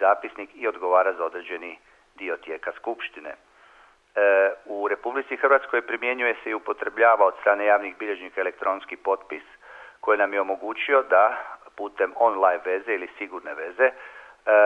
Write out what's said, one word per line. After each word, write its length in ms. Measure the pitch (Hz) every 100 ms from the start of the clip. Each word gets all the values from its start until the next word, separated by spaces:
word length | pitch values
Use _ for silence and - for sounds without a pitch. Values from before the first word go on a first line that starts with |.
zapisnik 500 | 95 101 - - 101
i 140 | - 113
odgovara 440 | 98 90 90 92
za 120 | 87
određeni 540 | 82 87 82 87 87 82 _ _ _
dio 220 | - 95 82
tijeka 360 | - 80 -
skupštine. 580 | - - 117 - - 76
E, 60 | - _ _ _ _ _ _ _ - 101 98 98 -
u 240 | - 101 101
Republici 480 | 101 117 135 135 120
Hrvatskoj 500 | 139 135 - 120 117
primjenjuje 480 | 113 120 127 120 107
se 80 | -
i 40 |
upotrebljava 720 | 107 - 107 104 104 117 110 95
od 80 | -
strane 260 | - 101 104
javnih 300 | 104 101 92
bilježnika 440 | 107 95 92 95
elektronski 560 | 92 - 98 98 - 90
potpis 460 | - 98 - 78 - - - - - -
koji 180 | - 107
nam 140 | 101
je 60 | 101
omogućio 640 | 95 98 104 113 - 139
da 340 | - 90 107 123 - - - -
putem 360 | 104 - 95 92
online 440 | 117 101 95 87
veze 300 | 92 95 107
ili 140 | 101 87 -
sigurne 360 | 98 90 78
veze, 300 | 73 82 90
e, 80 | 127 - - - - - - 107